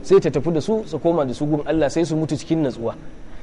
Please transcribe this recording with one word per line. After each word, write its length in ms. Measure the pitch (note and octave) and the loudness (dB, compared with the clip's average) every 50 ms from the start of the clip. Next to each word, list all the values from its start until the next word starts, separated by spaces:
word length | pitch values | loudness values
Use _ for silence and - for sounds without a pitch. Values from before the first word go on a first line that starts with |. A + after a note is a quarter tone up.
sai 180 | - - F#3+ G3 | 0 6 6 6
ta 100 | - D#3+ | 6 4
tafi 220 | C3 C#3+ A#2+ E3 | 0 0 0 0
da 80 | F3 D3+ | 0 0
su, 240 | C#3 - A3 G#3+ A3 | 0 0 0 -2 -2
su 140 | - E3 C#3+ | -4 -6 0
koma 240 | - E3+ E3 E3 C#3+ | 2 2 2 2 2
da 100 | C3 A#2+ | 0 -2
su 120 | - D3 | -2 -2
gun 160 | D3 D#3 D3 C#3+ | 0 0 0 0
Allah, 220 | C#3+ D#3 D#3+ D3+ C3+ | 0 0 2 2 2
sai 140 | - D#3+ E3+ | 2 0 0
su 120 | D3 D#3+ D#3 | 0 0 -2
mutu 180 | D#3+ C#3+ D#3 | -2 -2 -2
cikin 280 | C#3 - - E3 D#3+ D3+ | -4 -2 0 0 0 0
natsuwa. 300 | C3 G#2 G#2 A#2 A#2 - - - - - - - - - - | 0 -2 -2 -6 -6 -6 -6 -12 -14 -14 -12 -14 -12 -12 -12